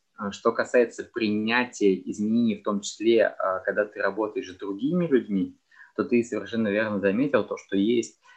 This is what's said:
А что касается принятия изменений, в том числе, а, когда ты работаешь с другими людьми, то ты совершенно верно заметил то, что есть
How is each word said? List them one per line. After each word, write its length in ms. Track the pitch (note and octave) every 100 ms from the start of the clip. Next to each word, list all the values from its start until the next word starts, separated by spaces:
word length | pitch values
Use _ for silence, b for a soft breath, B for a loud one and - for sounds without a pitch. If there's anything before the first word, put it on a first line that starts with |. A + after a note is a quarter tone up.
| _ -
А 140 | G2+
что 200 | G2+ A#2
касается 500 | A#2+ A#2 B2 A#2 - -
принятия 920 | - A2 G#2 A2 A#2+ B2 - G2+ F#2 -
изменений, 480 | G2 G#2+ A2+ A#2 G2+
в 20 |
том 180 | - G2+
числе, 440 | - - A2 A2+ G2+
а, 320 | - F#2+ F#2
когда 260 | G2+ G2 G#2
ты 160 | G#2
работаешь 500 | G2 G2 G#2+ F#2+ F#2
с 60 | F2+
другими 500 | G2+ G2 C3+ F3+ E3
людьми, 500 | B2+ G#2+ G2 F2+ - _ B B -
то 80 | G#2
ты 180 | A#2+
совершенно 460 | A#2 G#2+ G2+ A#2 G#2+
верно 300 | G#2 A2 G#2
заметил 440 | G2 G2+ C#3+ A#2+ G2+
то, 120 | G2+
что 200 | - G2
есть 420 | G#2 A#2+ A#2 _ b